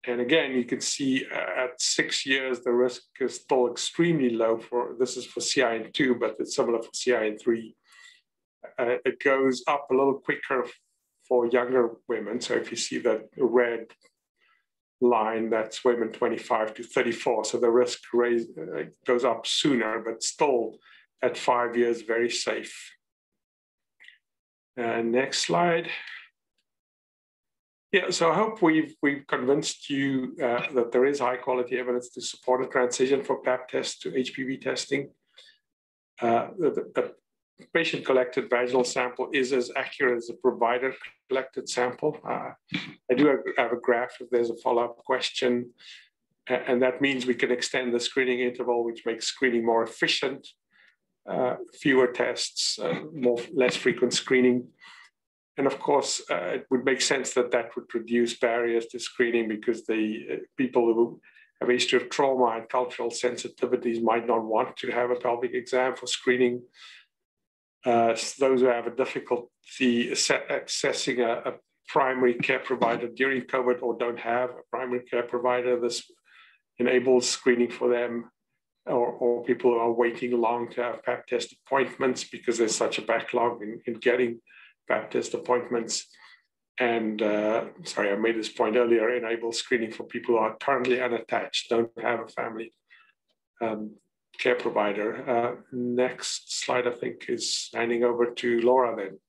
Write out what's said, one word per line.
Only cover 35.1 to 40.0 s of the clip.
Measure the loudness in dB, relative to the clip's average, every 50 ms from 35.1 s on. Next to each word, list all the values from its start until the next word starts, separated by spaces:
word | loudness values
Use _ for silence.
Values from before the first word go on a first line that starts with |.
| _ _ _ _ _ -20 -20 -20 _ _ _ _ _ _ _ _ _ _ _ _ _ -2
Uh, | 0 2 2 2 0 -2 -4 0
the, | 0 0 0 0 -6 -4 -2
the, | -2 -2 -2 -6 _ _ _ _ _ _ _ _
the | _ -20 _ -2
patient | 0 0 0 -4 -4 0
collected | 2 4 4 2 2 -2 -4 0 0
vaginal | 0 0 2 2 2 2 2
sample | 2 0 -2 -2 -2 -4 -6 -6 -2
is | 0 0 0 2 0
as | 0 0 -2 -6
accurate | -6 -8 -8 -4 0